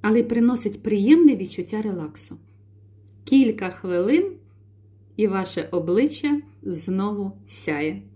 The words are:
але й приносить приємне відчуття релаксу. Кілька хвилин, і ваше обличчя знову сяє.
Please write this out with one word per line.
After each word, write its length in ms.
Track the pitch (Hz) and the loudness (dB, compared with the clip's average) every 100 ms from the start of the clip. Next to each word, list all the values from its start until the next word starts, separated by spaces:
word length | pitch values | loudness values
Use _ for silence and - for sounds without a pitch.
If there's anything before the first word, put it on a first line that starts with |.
але 200 | 208 226 | 4 2
й 20 | |
приносить 600 | 233 233 233 247 208 202 | 2 2 2 2 -4 -6
приємне 540 | 220 208 202 330 311 220 | -2 0 6 8 8 4
відчуття 460 | 185 - 175 214 | -4 -8 -6 -4
релаксу. 540 | 214 180 151 - - - _ _ - - - - - - | -4 -6 -8 -14 -20 -20 _ _ -20 -20 -20 -20 -20 -20
Кілька 460 | - 269 247 208 185 | 2 4 4 0 -6
хвилин, 640 | - 185 175 190 311 392 - _ _ _ _ _ _ _ - | -8 -4 -2 2 2 0 -6 _ _ _ _ _ _ _ -2
і 100 | 208 | 0
ваше 420 | 190 185 - 151 | 0 -4 -6 -4
обличчя 720 | 180 165 185 294 - 294 294 - - | -4 0 0 0 -2 -2 -2 -4 -14
знову 720 | 196 165 165 185 202 208 196 - - | -10 -8 -4 -4 -2 -4 -8 -10 -18
сяє. 560 | - - 147 156 196 - | -12 -6 -4 -4 -6 -14